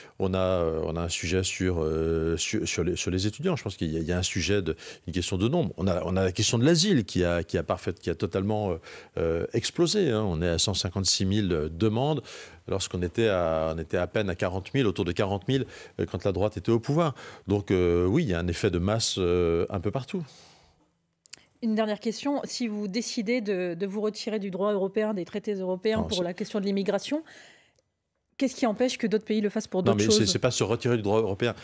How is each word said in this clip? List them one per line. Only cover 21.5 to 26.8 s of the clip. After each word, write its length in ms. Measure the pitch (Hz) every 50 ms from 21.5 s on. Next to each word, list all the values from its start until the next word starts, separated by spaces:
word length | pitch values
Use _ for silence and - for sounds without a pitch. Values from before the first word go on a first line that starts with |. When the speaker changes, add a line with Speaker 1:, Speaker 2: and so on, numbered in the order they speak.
| _ _ -
Speaker 2:
Une 120 | 226 214
dernière 260 | 214 220 214 208 202
question. 400 | - 233 202 - - 285 285 262 -
Si 220 | - - - 247
vous 220 | 220 208 208 208 202
décidez 520 | 185 247 226 - - 254 208 202 240 254
de, 340 | 208 202 202 180 180 180 170
de 120 | 170 202
vous 140 | 196 190 220
retirer 380 | 208 214 208 - - 233 208 220
du 120 | 190 202
droit 220 | 180 175 196 208 208
européen, 420 | 196 190 190 190 220 214 214 220
des 100 | 190 170
traités 300 | - - 208 - 220 208
européens 440 | 190 185 180 185 185 - 220 220 214
Speaker 1:
Non, 60 | 214
Speaker 2:
pour 140 | - 220 180
Speaker 1:
c'est 60 | 180
Speaker 2:
la 100 | 175 180
question 260 | - 208 - - 214
de 40 | 190
l'immigration, 580 | 202 196 196